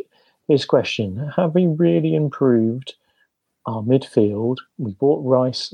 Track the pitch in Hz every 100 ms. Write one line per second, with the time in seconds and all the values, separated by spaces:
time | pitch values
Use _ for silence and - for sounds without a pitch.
0 | - _ _ _ - 139 - 135 - -
1 | 101 98 147 180 170 180 175 156 170 170
2 | 160 160 147 - 135 117 113 127 - -
3 | _ _ _ _ _ _ 117 110 110 131
4 | - 120 104 104 117 131 - - 117 95
5 | 139 160 131 127 127 - -